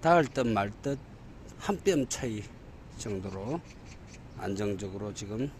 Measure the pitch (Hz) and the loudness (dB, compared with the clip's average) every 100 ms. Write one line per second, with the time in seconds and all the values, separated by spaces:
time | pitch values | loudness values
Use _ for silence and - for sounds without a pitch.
0 | 165 170 139 - 120 107 101 107 139 139 | 10 8 8 4 4 4 2 0 -4 -4
1 | - - - - - - - 202 - 170 | -6 -16 -16 -16 -16 -12 -2 2 4 4
2 | 131 - 127 107 101 - - - - - | 4 0 -2 -2 -6 -12 -16 -16 -14 -10
3 | 107 101 95 95 101 165 - - - - | -4 -4 -4 -4 -4 -4 -6 -16 -16 -16
4 | - - - - 104 98 104 95 98 95 | -16 -16 -14 -8 -4 0 0 0 -4 -4
5 | 104 98 98 110 139 - | -6 -6 -6 -2 -2 -4